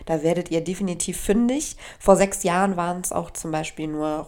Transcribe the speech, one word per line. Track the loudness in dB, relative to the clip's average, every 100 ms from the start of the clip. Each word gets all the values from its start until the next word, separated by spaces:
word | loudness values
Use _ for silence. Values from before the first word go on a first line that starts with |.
| -4
Da | 0
werdet | 2 0 0
ihr | -2
definitiv | -2 -2 -4 -2 -6 -4
fündig. | 2 4 4 0 -4 -10 -16 -2
Vor | 6 6
sechs | 6 2
Jahren | 0 2 2 0
waren | -2 -4
es | -4
auch | -4 -6
zum | -8 -4
Beispiel | -4 -4 -6 -6
nur | -2 -2 -4